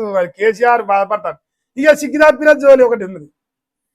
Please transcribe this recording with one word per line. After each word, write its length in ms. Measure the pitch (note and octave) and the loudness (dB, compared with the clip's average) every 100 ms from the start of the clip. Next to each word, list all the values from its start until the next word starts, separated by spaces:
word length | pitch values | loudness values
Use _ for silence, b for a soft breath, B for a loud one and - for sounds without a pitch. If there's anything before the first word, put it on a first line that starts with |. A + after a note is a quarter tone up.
వాడు 260 | G#3 F#3+ F3 | -6 -4 -6
కేసీఆర్ 540 | F#3 A3 G3+ A#3+ A#3+ | -4 -4 0 0 0
బాధపడతాడు. 560 | G3+ G3 G3 G#3+ E3+ D#3 _ _ _ C4 | -2 -4 -2 -6 -8 -14 _ _ _ -4
ఇక 120 | D4+ | 0
సిగ్గు 260 | D4 C#4 D4 | 0 -2 0
తప్పిన 300 | D4+ D4 D4+ | 2 2 2
జోలి 300 | D4 C#4 C4 | 2 4 4
ఒకటి 220 | A#3+ A#3+ | 2 -2
ఉన్నది. 240 | G3 F3 D3 _ _ _ _ _ _ | -8 -16 -20 _ _ _ _ _ _